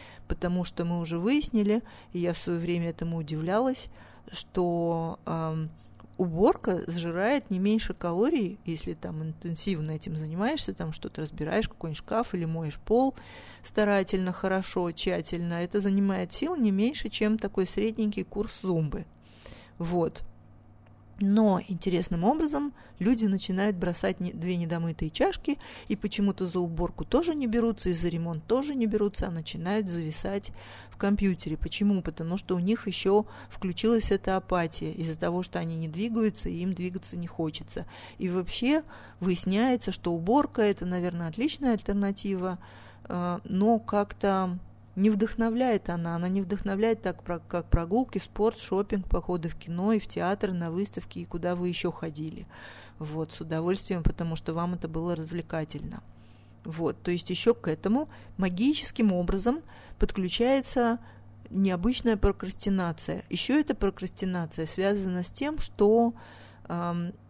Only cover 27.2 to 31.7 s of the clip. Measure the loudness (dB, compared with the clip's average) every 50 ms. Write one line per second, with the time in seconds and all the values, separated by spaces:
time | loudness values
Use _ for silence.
27.2 | 4 4 0 0 0 2 2 4 4 2 2 0 0 -2 0 0 0 0 0 0
28.2 | -2 -4 -4 -6 0 2 2 2 2 0 0 0 2 2 2 2 2 0 0 0
29.2 | -4 -2 -2 -6 -6 -8 -8 -6 -2 0 0 0 0 -2 -2 -4 -4 -4 -6 -4
30.2 | -4 -4 -4 -4 -4 -6 -12 -12 -14 -16 -18 -18 -18 -16 -6 0 2 2 4 4
31.2 | 4 2 2 2 -2 -4 -4 -2 -2 -2